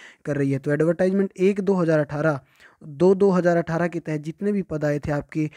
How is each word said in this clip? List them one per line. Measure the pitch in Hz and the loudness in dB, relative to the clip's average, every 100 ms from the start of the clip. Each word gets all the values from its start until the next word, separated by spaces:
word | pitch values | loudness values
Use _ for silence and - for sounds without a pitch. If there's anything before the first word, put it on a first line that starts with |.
| - - - | -20 -16 -6
कर | 143 | -2
रही | 139 | 0
है। | 135 | -2
तो | 143 | -2
एडवर्टाइजमेंट | 147 160 170 185 190 196 - | 0 0 2 0 2 -2 0
एक | 185 202 | 0 2
दो | 190 | 0
हज़ार | 190 165 156 | 0 2 2
अठारह, | 147 147 156 139 - _ - _ | 0 -2 -2 -2 -6 _ -20 _
दो | 160 143 175 190 | -18 0 4 4
दो | 202 | 4
हज़ार | 180 175 170 | 4 2 2
अठारह | 170 165 175 | 0 -2 -4
के | 165 | -4
तहत | 160 156 | -6 -6
जितने | 151 160 202 | -6 -6 -4
भी | 202 | -4
पद | 180 156 151 | -4 -4 -2
आए | 147 | -2
थे | 151 | -4
आपके | 147 - 160 151 | -6 -4 -4 -4